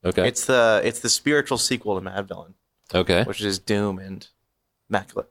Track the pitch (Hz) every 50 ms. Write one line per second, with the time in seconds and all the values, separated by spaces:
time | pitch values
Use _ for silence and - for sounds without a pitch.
0 | - 90 92 - 90 120 120 - - - 131 123 117 113 110 107 - 110 113 -
1 | - 117 - - _ 143 147 147 139 - 135 113 - - 131 120 - 107 101 92
2 | 92 95 95 98 101 98 92 92 - 82 - _ _ _ _ _ _ - - 90
3 | 90 - 90 87 117 123 98 - 104 101 95 90 _ - 107 101 104 101 95 92
4 | 95 95 95 95 - _ _ _ _ _ _ _ _ _ _ _ _ _ 107 95
5 | - - - - - _